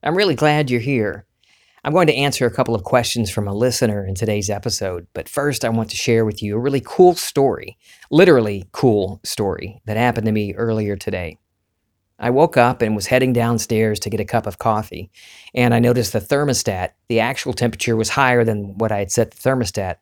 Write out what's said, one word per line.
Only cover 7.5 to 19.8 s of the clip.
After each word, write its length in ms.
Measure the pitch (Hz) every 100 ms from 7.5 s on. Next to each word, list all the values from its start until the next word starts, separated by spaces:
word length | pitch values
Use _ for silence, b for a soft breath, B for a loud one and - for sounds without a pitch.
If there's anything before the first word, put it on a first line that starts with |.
| 82 - - B B B
literally 540 | 151 185 139 107 101 92
cool 460 | - 135 104 95 104
story, 580 | - - 101 85 - 107 -
that 120 | 107
happened 300 | 123 117 110
to 40 |
me 220 | 107 104
earlier 420 | - 113 110 104 101
today. 440 | - 95 85 - _ _ _ _ _ _ _ _
I 100 | 117
woke 280 | 127 160 -
up 260 | 120 123
and 120 | 110 107
was 120 | 98
heading 260 | 127 131
downstairs 680 | 120 117 117 - 110 110 107
to 100 | 113
get 80 | 104
a 40 |
cup 220 | 101 117 107
of 140 | 98
coffee, 500 | - 107 107 - 92 B B B B -
and 180 | 117
I 60 | 117
noticed 340 | 120 123 107
the 80 | 113
thermostat, 680 | 98 143 147 127 - 95 90 _ _
the 140 | 113
actual 320 | 113 127 -
temperature 420 | 117 120 - - 113
was 140 | 110
higher 340 | - 127 123
than 340 | 113 104 101 95
what 140 | 110
I 80 | 104
had 120 | 98
set 200 | - 113
the 180 | - 135
thermostat 460 | 123 107 -